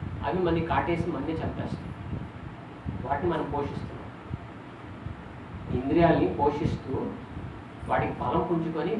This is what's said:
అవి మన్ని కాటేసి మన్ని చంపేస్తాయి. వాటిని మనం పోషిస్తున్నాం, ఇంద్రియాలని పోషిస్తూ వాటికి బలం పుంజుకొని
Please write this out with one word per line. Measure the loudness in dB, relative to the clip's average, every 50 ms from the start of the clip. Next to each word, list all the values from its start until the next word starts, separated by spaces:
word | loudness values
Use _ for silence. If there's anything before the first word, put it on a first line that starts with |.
| -6 -6 -4 -2 -2
అవి | 0 2 4 4 4
మన్ని | 4 4 2 4 4
కాటేసి | 2 4 4 2 2 2 0 0
మన్ని | 0 0 -2 -2 0 -2
చంపేస్తాయి. | -2 -2 -2 -2 -2 -2 -4 -6 -8 -8 -8 -8 -6 -6 -6 -6 -8 -10 -10 -10 -10 -10 -12 -12 -12 -12 -8 -6 -6 -4 -4 -2
వాటిని | 0 0 2 4 4 4
మనం | 2 0 0 0
పోషిస్తున్నాం, | 0 0 0 -2 -4 -6 -6 -8 -8 -10 -10 -12 -12 -8 -6 -6 -6 -6 -10 -12 -12 -12 -12 -12 -12 -12 -12 -12 -8 -8 -8 -8 -8 -10 -12 -12 -12 -12 -10 -10 -10 -6 -2 -2 0
ఇంద్రియాలని | 2 4 6 8 8 8 8 8 6 2 4 4
పోషిస్తూ | 4 4 4 4 0 0 0 -2 -4 -4 -2 -2 -2 -4 -6 -8 -12 -12 -10 -10 -10 -10 -10 -12 -12 -12 -12 -10 -2 0
వాటికి | 2 2 2 2 0 -2 -2
బలం | 0 2 2 2 4
పుంజుకొని | 2 2 2 0 0 0 0 0 0